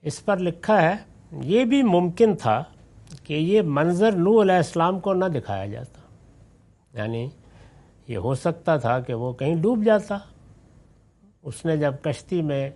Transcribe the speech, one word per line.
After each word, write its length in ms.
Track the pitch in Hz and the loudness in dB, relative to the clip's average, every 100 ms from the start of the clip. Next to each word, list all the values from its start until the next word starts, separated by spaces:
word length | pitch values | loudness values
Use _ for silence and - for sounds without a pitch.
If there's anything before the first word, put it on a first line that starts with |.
اس 240 | 151 - - | -10 -8 -2
پر 120 | 196 | -2
لکھا 440 | 180 170 - 214 | -2 -6 2 4
ہے، 140 | 165 202 - - - | 4 0 -8 -20 -18
یہ 340 | 147 131 208 254 | -12 0 0 2
بھی 180 | 277 | 2
ممکن 520 | 247 175 175 170 226 180 | 4 4 2 2 2 2
تھا 280 | 120 107 156 - - - - - | 0 0 -2 -16 -20 -20 -20 -20
کہ 100 | - | -8
یہ 280 | 151 160 214 | -4 2 2
منظر 500 | 175 139 165 175 220 | 2 0 0 2 2
نوح 300 | 196 180 220 | 2 4 4
علیہ 140 | 196 185 | 6 4
السلام 440 | 156 170 165 190 | 2 0 0 0
کو 140 | 196 | -2
نہ 120 | 185 190 | 0 0
دکھایا 400 | 147 - 98 98 | -4 -6 -8 -8
جاتا، 340 | 110 127 - - - - - - _ _ _ _ 120 | -12 -14 -20 -20 -20 -20 -20 -20 _ _ _ _ -8
یعنی 300 | 107 117 123 - - - - - - _ - | -6 -6 -8 -12 -20 -20 -20 -20 -20 _ -12
یہ 100 | 110 | -6
ہو 180 | 113 135 | -4 -2
سکتا 420 | 175 165 - 156 | -2 -4 0 0
تھا 220 | 117 127 | 2 -2
کہ 140 | 123 | -2
وہ 200 | 117 123 | -6 -6
کہیں 220 | 120 135 170 | -6 -4 0
ڈوب 280 | 180 240 214 | 0 0 2
جاتا۔ 320 | 214 208 202 - - - - _ _ _ _ _ _ _ _ | 2 0 -10 -10 -20 -20 -20 _ _ _ _ _ _ _ _
اس 220 | 143 - 165 | -16 -8 -2
نے 120 | 156 | 0
جب 160 | 147 135 | -2 -4
کشتی 400 | 160 139 - 180 | -6 -8 -6 -4
میں 280 | 156 139 135 | -2 -4 -6